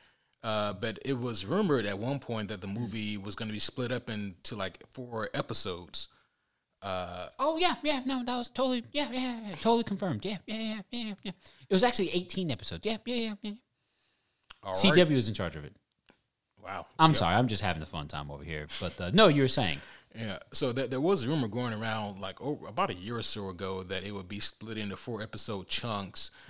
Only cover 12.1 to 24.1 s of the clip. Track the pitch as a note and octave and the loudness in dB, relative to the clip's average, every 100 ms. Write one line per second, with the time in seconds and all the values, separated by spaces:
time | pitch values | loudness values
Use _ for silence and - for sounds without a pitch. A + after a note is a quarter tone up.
12.1 | F3+ F3+ F#3+ F3 A2+ - E2+ G#3 A3 - | 0 -2 -2 -2 -2 -4 -4 -2 -4 -2
13.1 | B3 A3+ G#3 G#3 G#3 _ _ _ _ _ | -2 -2 -4 -8 -10 _ _ _ _ _
14.1 | _ _ _ - - G2 F#2 G3 E3 E3 | _ _ _ -20 -12 -2 4 8 8 8
15.1 | C#3 A2 G#2 F2 D2+ D2 - _ _ _ | 6 2 -2 -4 -6 -12 -16 _ _ _
16.1 | _ _ _ _ _ F#2+ F#2+ - - D#3+ | _ _ _ _ _ -10 -10 -6 6 6
17.1 | D3 E2+ G2+ B2+ G#2 G2+ D#2 D2+ D#2+ C#2+ | 8 6 6 4 2 0 -2 -4 -8 -8
18.1 | D#2 C#2+ C#2 D2 D2+ D2 - F2+ - F2+ | -8 -8 -10 -8 -8 -6 -6 -6 -4 2
19.1 | D#3+ G#3 D3 C3 - G2 D2 - - _ | 8 8 8 6 4 2 0 -6 -20 _
20.1 | A2 A2 F#2+ - - C3+ A#2+ B2+ C3 D#3+ | -10 -8 -8 -2 0 0 0 0 2 2
21.1 | G3 A#2 D#3 A2+ A2+ B2 G#2+ A2 A2 G#2 | 2 2 0 0 0 -2 -2 -2 -2 -2
22.1 | F#2+ G2 - C3+ C3 G#2+ A2+ G3 F#2 G2 | -6 -8 -6 -6 -6 -4 -2 0 -2 -6
23.1 | A#2 A2 A2 F#2+ F2 F#2+ F#2+ F2+ F#2+ G2 | -2 -2 -2 -4 -6 -4 -4 -4 -4 -4